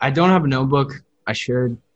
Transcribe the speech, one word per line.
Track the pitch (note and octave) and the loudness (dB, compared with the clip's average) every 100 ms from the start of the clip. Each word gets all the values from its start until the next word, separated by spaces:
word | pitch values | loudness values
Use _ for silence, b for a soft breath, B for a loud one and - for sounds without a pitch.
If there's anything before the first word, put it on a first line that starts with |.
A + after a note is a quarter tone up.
I | C3+ | -2
don't | C#3 F3+ | 2 4
have | F#3 | 4
a | D3 | 2
notebook. | C3 C3+ C#3+ C3+ - _ _ - | 0 0 0 0 -6 _ _ -8
I | |
should, | A2 - B2 B2 A#2 _ | -6 -4 -2 -2 -4 _